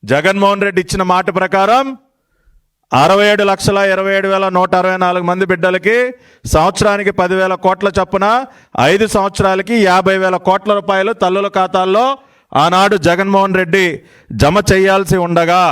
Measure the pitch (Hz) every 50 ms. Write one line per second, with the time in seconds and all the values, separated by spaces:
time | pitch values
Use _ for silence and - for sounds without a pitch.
0 | - 104 123 143 151 185 196 196 196 196 202 196 202 202 185 175 180 - - 190
1 | 185 180 180 180 185 202 175 180 185 185 185 196 190 202 233 262 277 269 269 -
2 | _ _ _ _ _ _ _ _ _ _ _ _ _ _ _ _ _ _ - 127
3 | 143 160 190 196 208 208 208 208 208 196 196 190 - - 202 196 196 196 190 185
4 | 190 196 196 196 196 196 196 190 196 190 180 180 185 185 185 180 180 185 185 185
5 | 185 180 180 180 175 175 180 185 190 180 185 175 165 185 180 185 185 202 226 240
6 | 247 247 254 - _ _ _ _ _ - - 156 160 185 196 - 208 208 202 202
7 | 202 190 190 - 185 180 185 190 190 185 185 180 - 185 190 185 202 202 180 202
8 | 185 185 - 196 190 208 226 247 269 262 - - _ _ _ - 120 143 180 202
9 | 220 208 - 214 190 202 - - 196 190 190 190 185 196 233 233 208 185 180 185
10 | 185 190 190 190 190 185 185 175 180 180 185 196 196 208 208 202 170 170 196 190
11 | 190 208 233 - 196 180 185 196 202 202 - 196 185 180 - 190 185 190 190 214
12 | 247 262 269 269 _ _ _ _ _ _ - 131 147 170 175 185 196 202 208 196
13 | 147 170 175 175 196 196 196 196 196 196 190 185 185 165 160 196 185 175 151 -
14 | - _ _ - _ _ - 110 139 143 160 160 - - 202 190 190 196 190 190
15 | 196 156 185 185 175 170 170 170 170 165 175 185 180 165